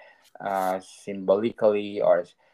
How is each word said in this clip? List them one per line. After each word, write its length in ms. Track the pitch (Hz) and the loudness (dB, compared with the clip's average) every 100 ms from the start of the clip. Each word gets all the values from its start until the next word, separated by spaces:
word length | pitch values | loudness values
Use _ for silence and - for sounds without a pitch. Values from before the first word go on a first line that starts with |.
| - _ _ - | -20 _ _ -12
uh, 380 | 101 98 95 92 | -6 -2 -2 -4
symbolically 1200 | - - - 98 95 98 113 - 110 104 104 101 | -8 -16 -12 -4 0 2 0 0 2 2 -2 -2
or 260 | - 87 90 _ _ | 2 2 0 _ _